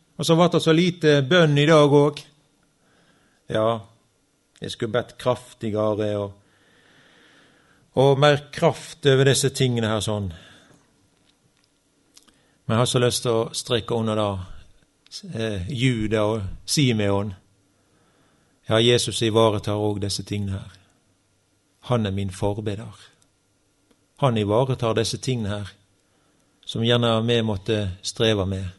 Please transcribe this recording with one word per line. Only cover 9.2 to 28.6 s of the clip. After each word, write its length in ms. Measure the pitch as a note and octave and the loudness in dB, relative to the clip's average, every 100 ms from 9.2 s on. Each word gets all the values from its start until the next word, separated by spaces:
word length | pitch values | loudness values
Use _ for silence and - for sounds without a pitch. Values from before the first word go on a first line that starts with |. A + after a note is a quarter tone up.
disse 240 | C3+ B2+ C3+ | 4 2 0
tingene 380 | - C3 A#2 A2 | 0 -2 0 -2
her 120 | A2 | -2
sånn. 320 | G#2+ G#2 G2 D#2+ - - _ _ _ _ _ _ _ _ _ _ _ _ _ _ _ - _ _ _ _ - | -4 -4 -6 -10 -20 -20 _ _ _ _ _ _ _ _ _ _ _ _ _ _ _ -20 _ _ _ _ -4
Men 80 | |
jeg 40 | A2 | 0
har 120 | B2 | 0
så 100 | B2+ | 2
lyst 220 | B2 - | 0 -2
til 100 | B2 | -2
å 220 | A2+ A2+ - | -2 -4 -8
streke 380 | - A#2+ G2+ | -4 -4 -2
under 220 | A#2 A2+ G#2+ | -4 -2 -2
da, 140 | G#2 F#2+ F2+ - - _ _ _ _ - F#3+ | -2 -4 -10 -16 -20 _ _ _ _ -18 -12
eh, 340 | A2+ A2+ G2+ F2+ | -8 -6 -6 -8
Juda 560 | C3 C3 A#2 G#2 A2 | -2 -2 -2 -2 0
og 180 | G#2 A2+ F#2+ E2+ - | 0 -2 -6 -10 -6
Simeon. 680 | - C3 A2 G2+ G2 G#2 F#2+ _ _ _ _ _ _ _ _ _ _ _ _ - | 0 2 2 0 0 -2 -10 _ _ _ _ _ _ _ _ _ _ _ _ -2
Ja, 80 | A2+ | 2
Jesus 460 | A#2 A#2+ - G#2 | 4 2 0 -2
ivaretar 580 | A#2 A2 A2+ G#2 A2+ G#2 | 0 4 2 2 -4 -2
også 200 | G#2 G2+ | -2 -4
disse 240 | G2+ G2 | -6 -6
tingene 340 | G2 G#2 G2 G2 | -6 -6 -6 -8
her. 160 | G#2+ - _ _ _ _ _ _ _ _ _ _ - | -12 -20 _ _ _ _ _ _ _ _ _ _ -4
Han 180 | A#2+ G#2 | -2 -2
er 40 | |
min 180 | G2 G2 | -4 -6
forbeder. 640 | F#2 G2+ G#2 A2 G2+ A2+ - - _ _ _ _ _ _ _ _ _ _ - | -4 -4 -4 -6 -8 -12 -18 -20 _ _ _ _ _ _ _ _ _ _ -2
Han 160 | C3+ A2+ | -2 0
ivaretar 580 | G2+ A2 C3 B2 A#2 | 0 0 0 -2 -2
disse 240 | A2 A2 - | -2 -2 -4
tingene 300 | - B2 G#2 | -6 -6 -6
her, 200 | G#2 G2+ - _ _ _ _ _ _ _ _ - | -8 -12 -18 _ _ _ _ _ _ _ _ -10
som 160 | - | -4
gjerne 440 | A2+ A#2+ A#2+ A2+ A#2 | 0 2 2 0 0
vi 160 | A#2 | 0
måtte 340 | A2 G2 - G#2+ G2 F2+ | 0 -4 -2 -4 -4 -8
streve 440 | - - A2+ G#2 F#2 | -8 0 2 2 -2
med. 200 | F#2+ | -4